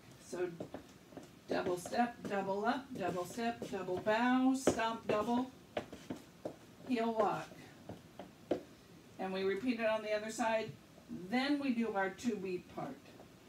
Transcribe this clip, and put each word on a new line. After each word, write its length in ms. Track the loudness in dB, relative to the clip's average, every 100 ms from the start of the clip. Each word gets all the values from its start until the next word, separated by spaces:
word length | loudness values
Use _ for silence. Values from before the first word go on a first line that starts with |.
| -18 -20
So 260 | -10 -4 -2 -4 -10 -10 -14 -20 -16 -16 -16 -16 -4
double 280 | 0 2 0
step, 380 | 0 2 2 2 -2
double 360 | 0 2 2 2
up, 200 | 0 -2 -2
double 280 | 0 0 -2
step, 460 | -2 -2 -2 -4
double 260 | -4 -2 0
bow, 560 | 4 4 6 6 6 6
stomp 520 | 4 2 0 -2 0
double, 420 | 0 2 0 0 -8 -8 -8 -8 -14 -10 -10 -10 -10 -10 -10 -18 -14 -2
heel 260 | 0 2
walk. 360 | 4 2 2 -4 -12 -18 -18 -16 -16 -16 -16 -16 -12 -4 -4 -4 -20 -20 -20 -18 -6
And 160 | -4
we 100 | 0
repeat 360 | 0 0 0 2
it 60 | 2
on 160 | 2
the 100 | 0
other 180 | -2 -2
side. 400 | 0 2 2 0 -8 -18 -20 -12 -10 -2
Then 300 | 0 2 2
we 120 | 2
do 220 | 2 2 2
our 140 | 0
two 240 | 0 -2 -2
beat 380 | -2 -4 -6 -8
part. 200 | -8 -10 -16 -20 -20 -20